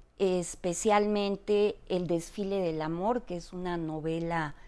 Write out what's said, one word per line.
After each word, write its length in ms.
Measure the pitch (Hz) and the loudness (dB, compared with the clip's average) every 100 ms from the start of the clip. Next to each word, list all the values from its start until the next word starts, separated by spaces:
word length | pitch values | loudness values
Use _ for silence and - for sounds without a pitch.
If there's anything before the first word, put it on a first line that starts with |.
| - - | -12 0
especialmente 1600 | 190 180 170 - 180 170 220 208 208 208 202 196 - 208 208 - - | 2 2 -2 -4 -4 0 4 4 4 2 0 -2 2 4 4 0 -2
El 180 | 180 170 | -2 0
desfile 540 | 170 - - 196 196 | 0 -2 -6 -2 0
del 200 | 170 156 | 0 0
amor, 400 | 156 170 202 240 | -2 -2 0 -2
que 140 | - 175 | -4 -10
es 160 | - | -8
una 240 | 180 180 170 | -8 -4 -4
novela, 760 | 160 156 156 165 170 165 151 - | -4 -4 -4 -2 -2 -2 -4 -8